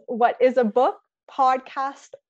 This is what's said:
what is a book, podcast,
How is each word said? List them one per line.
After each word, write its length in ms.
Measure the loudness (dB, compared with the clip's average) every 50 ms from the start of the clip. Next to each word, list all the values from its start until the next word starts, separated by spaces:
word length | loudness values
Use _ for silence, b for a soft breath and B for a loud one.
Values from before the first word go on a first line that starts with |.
| -12
what 320 | -10 -2 0 0 0 2 2
is 160 | 0 2 2
a 80 | 0 0
book, 320 | 0 0 0 0 0 -2 -6 _ _ _ _ _ -12
podcast, 840 | -4 0 0 0 0 -2 -6 -10 -10 -8 -8 -8 -10 -14 -20 _ -20 -20 _